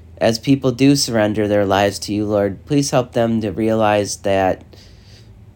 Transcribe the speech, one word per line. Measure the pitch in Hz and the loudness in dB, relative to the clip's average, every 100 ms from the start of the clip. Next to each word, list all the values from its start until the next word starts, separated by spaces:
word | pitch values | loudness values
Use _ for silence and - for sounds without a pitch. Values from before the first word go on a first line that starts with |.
| - - | -20 -2
as | 107 113 | -2 0
people | - 139 135 | 0 0 0
do | 120 135 139 | 2 2 2
surrender | 131 113 107 107 104 | 0 0 0 0 0
their | 104 98 | 0 2
lives | 98 101 - | 2 2 -2
to | - | -6
you, | 104 104 | -4 -2
Lord, | 104 101 90 - | 0 0 -4 -4
please | 143 139 | -2 0
help | 135 127 | -2 -2
them | 123 117 113 | -2 0 0
to | 107 | -2
realize | 101 110 110 104 104 98 - | -2 -2 2 2 2 -2 -4
that | 101 98 95 - - - - - - - - - - | -2 0 0 -2 -8 -20 -20 -20 -20 -20 -20 -20 -20